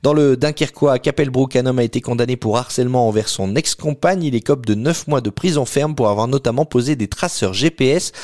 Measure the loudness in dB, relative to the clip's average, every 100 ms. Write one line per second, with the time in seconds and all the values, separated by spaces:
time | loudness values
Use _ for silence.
0 | 4 4 4 4 0 0 -4 0 2 2
1 | 0 -2 0 0 2 2 2 2 0 -2
2 | -4 -2 -2 -2 0 0 -2 -2 0 2
3 | 2 2 -2 -4 -2 -2 -2 -4 -4 0
4 | 0 0 0 -2 0 -2 0 0 0 -2
5 | -2 -2 -2 -4 -2 0 0 -2 -2 0
6 | 0 2 0 0 0 -2 0 0 0 -2
7 | -2 -4 -6 -2 -4 0 -2 0 0 2
8 | -2 -10